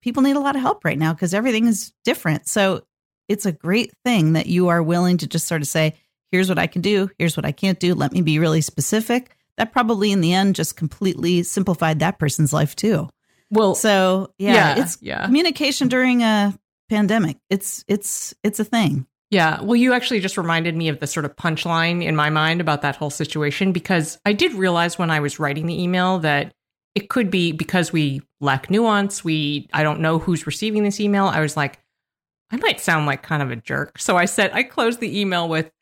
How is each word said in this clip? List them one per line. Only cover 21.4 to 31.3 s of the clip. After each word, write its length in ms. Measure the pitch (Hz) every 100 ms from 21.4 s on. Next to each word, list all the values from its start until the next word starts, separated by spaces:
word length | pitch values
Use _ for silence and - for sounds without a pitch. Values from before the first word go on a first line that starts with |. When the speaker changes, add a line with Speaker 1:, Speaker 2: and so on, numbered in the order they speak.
| 170 160 175 165 165 175
Speaker 2:
in 140 | 165 156
my 140 | 151
mind 320 | 156 156 165
about 180 | 160 147
that 140 | 143 135
whole 140 | 147
situation, 600 | - 147 156 147 139 190
because 460 | 175 - 185 160 -
I 80 | 202
did 220 | 208 349
realize 440 | 220 190 170 170 170
when 120 | 170
I 100 | 156
was 180 | 147 -
writing 280 | 147 143 165
the 160 | 165
email 380 | 180 180 180 185
that 340 | 156 143 143 _ _ _ _ -
it 120 | -
could 220 | - 202
be 220 | 185 170
because 400 | 156 - 180 165
we 280 | 165 147 135 - _
lack 280 | 143 135 -
nuance. 520 | 202 233 208 202 -
We, 460 | 170 156 147 147 -
I 120 | 147
don't 160 | 151 151
know 180 | 160 165
who's 260 | 165 165 -
receiving 360 | - 214 214
this 160 | 208 202
email. 280 | 208 202
I 120 | 196